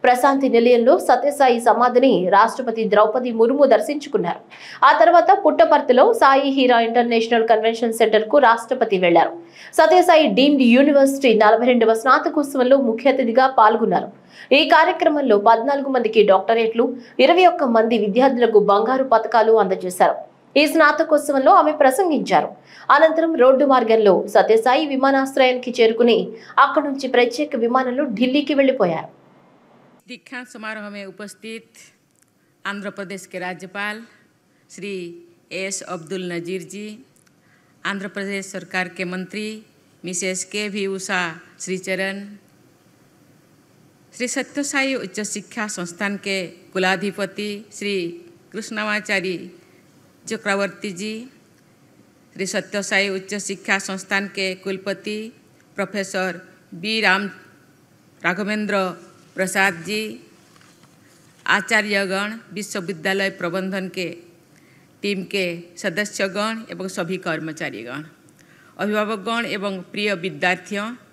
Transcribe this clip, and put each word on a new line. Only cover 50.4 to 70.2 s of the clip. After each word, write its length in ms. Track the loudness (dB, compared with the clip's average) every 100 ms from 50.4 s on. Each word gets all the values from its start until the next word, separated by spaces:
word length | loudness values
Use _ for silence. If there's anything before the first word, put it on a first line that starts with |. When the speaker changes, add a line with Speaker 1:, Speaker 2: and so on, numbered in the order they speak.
| -4 -4 -4 -6 -12
Speaker 2:
जी, 180 | -10 -12 -12 -16 _ _ _ _ _ _ _ _ _ _ -12
श्री 100 | -8
सत्य 360 | -8 -6 -8
साई 260 | -4 -4 -2
उच्च 260 | -6 -10
शिक्षा 440 | -12 -10 -10 -4 -4
संस्थान 500 | -4 -12 -6 -6 -6
के 260 | -6 -6
कुलपति 640 | -6 -10 -10 -8 -10 -8 -10 -12 _ _ _ _
प्रोफेसर 640 | -10 -8 -8 -8 -6 -6 -8 -16 _ _
बी 260 | -12 -6 0
राम 260 | 0 0 -2 -10 -20 _ _ _ _ _ _ _
राघवेंद्र 580 | -6 -4 -6 -6 -4 -4 -4 -8 -20 _ _
प्रसाद 480 | -8 -6 -2 -2 -2
जी, 160 | -8 -8 -8 -14 -20 _ _ _ _ _ _ _ _ _ _ _ -4
आचार्यगण, 920 | -2 0 -2 -2 -4 -4 -6 -8 -12 -16
विश्वविद्यालय 760 | -14 -10 -10 -10 -8 -6 -4 -4
प्रबंधन 580 | -6 -8 -6 -8 -8 -10
के 200 | -10 -10 -12 _ _ _ _ _ _ _ _
टीम 220 | -6 -6
के 220 | -6 -6 -6 -8 -14 -10
सदस्यगण 880 | -8 -6 -8 -6 -6 -4 -6 -8 -14
एवं 180 | -14 -12
सभी 280 | -8 -8 -8
कर्मचारीगण, 840 | -6 -8 -8 -10 -12 -12 -14 -14 -16 _ _ _ _ _ _ -10
अभिभावकगण 680 | -4 -4 -4 -6 -6 -6 -6
एवं 340 | -6 -6 -8 -12
प्रिय 220 | -8 -6
विद्यार्थियों 800 | -4